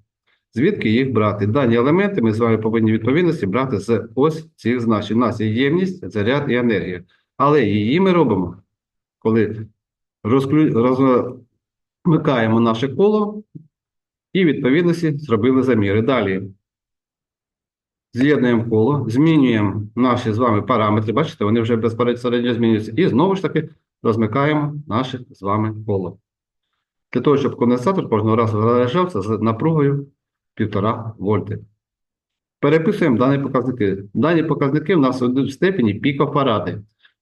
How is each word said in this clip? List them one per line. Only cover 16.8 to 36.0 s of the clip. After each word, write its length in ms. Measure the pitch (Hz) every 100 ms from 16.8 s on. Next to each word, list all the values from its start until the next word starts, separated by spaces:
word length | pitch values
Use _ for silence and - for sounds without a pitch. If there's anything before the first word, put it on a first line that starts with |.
| _ _ _ _ _ _ _ _ _ _ _ _ _
З'єднуємо 560 | 120 139 139 123 117 117
коло, 360 | 110 110 143 113
змінюємо 720 | 117 160 156 131 110 104 104 107 -
наші 360 | 127 117 113
з 60 | 107
вами 240 | 123 104
параметри. 500 | - 127 107 107 107
Бачите, 320 | 110 156 -
вони 160 | 104 117
вже 160 | 113 117
безпосередньо 800 | 113 113 120 117 123 120 120
змінюються. 380 | 117 117 110 110 113
І 100 | 175
знову 300 | 113 185 190
ж 60 |
таки 260 | 156 156 156 - _ _
розмикаємо 720 | 117 110 110 139 143 151 147 147 -
наше 340 | 104 131 127 123
з 120 | -
вами 320 | 98 104 107 107 107
коло. 320 | 98 90 82 _ _ _ _ _ _ _ _ _
Для 80 | 123
того, 160 | 151 139
щоб 200 | - -
конденсатор 520 | 120 120 196 190 139
кожного 280 | 110 107 110
разу 260 | 113 104
заряджався 600 | 110 123 123 170 180 104
з 160 | 98 110
напругою 680 | 110 110 156 160 139 139 139 _ _ _ _
півтора 580 | - 104 98 104 117 110 -
вольти. 400 | 95 104 92 - - _ _ _ _ _ _ _ _ _
Переписуємо 580 | 143 160 160 196 165 110
дані 240 | 127 139
показники. 600 | 135 131 120 127 101 95 -
Дані 280 | 107 143 170
показники 540 | 156 151 139 147 156 185
в 40 |
нас 220 | 131 -
йдуть 280 | 123 127 127
в 20 |
степені 420 | - 147 190 113
пікофаради. 880 | 104